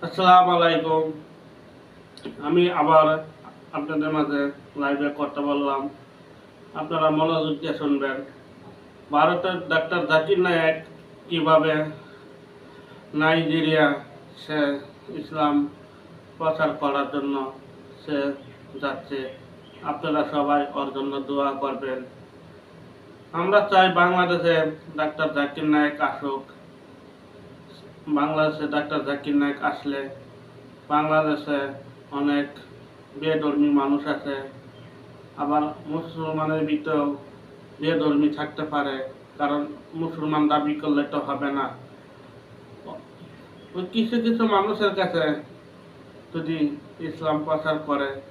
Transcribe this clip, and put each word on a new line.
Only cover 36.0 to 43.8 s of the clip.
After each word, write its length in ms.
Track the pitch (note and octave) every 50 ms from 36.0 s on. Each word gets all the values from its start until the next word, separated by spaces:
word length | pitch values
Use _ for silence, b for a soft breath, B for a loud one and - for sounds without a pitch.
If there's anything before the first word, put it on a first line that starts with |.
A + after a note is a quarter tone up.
| E3 - D#3+ E3 D#3+ D#3 D#3 D#3 D#3 D3+ D#3 D#3 D3 D3
ভিতরেও 360 | D3+ D3 - D#3 D#3 D3 C#3+ C#3+ C#3+ C#3 - - - - - - - - - - - -
বেধর্মী 480 | B2 C#3 - D3+ D3+ D3+ C#3+ C#3+ D3+ D3 - -
থাকতে 260 | D3+ D3 - - D#3 D3+ D3
পারে, 220 | D3 C#3+ C#3 C3+ C3+ C3+ C3 - - - - - -
কারণ 220 | D3 D3 D3 D3 D3 C#3+ - - - - - E3
মুসলমান 420 | E3 D#3+ E3 E3 D3+ D3+ D3+ D3+ D3+ D3+
দাবি 220 | D3+ D3+ D3 D3+ D3+ -
করলে 220 | - D3+ D3 C#3+ C#3+ - -
তো 60 | C#3+ C#3 C#3
হবে 220 | C#3 C3 C#3+ C#3 C#3 C#3
না। 80 | C3+ C3 - - - - - - - - - - - - - - - - - - - - - - - - - - - - - - - - - - - - - - - - -
ওই 80 | F3+